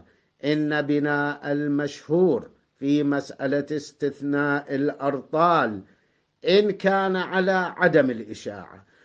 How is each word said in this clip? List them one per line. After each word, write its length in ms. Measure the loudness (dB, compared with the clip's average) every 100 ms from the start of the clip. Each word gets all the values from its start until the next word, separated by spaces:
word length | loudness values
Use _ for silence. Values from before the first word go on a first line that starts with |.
| -18 _ _ _ -2
إن 360 | 0 0 -2
بناء 680 | 0 0 0 0 -2 -6 -4
المشهور 1000 | -4 -2 -2 -4 -8 -2 2 2 2 -4 _ _ _
في 280 | 0 0
مسألة 600 | 2 -2 -4 -6 -2 -2 -4
استثناء 1040 | -8 -10 -6 -6 -4 -2 0 0 -2 -2 -2
الأرطال 1040 | -2 -2 -4 -4 -4 2 4 4 2 -4 -12 _ _ _ _ _ 2
إن 220 | 4 4
كان 440 | 0 0 2 2 0
على 580 | -2 0 2 0 -2 2
عدم 320 | 4 6 4
الإشاعة"، 760 | 0 -8 -12 -10 -12 -14 -20 -20 _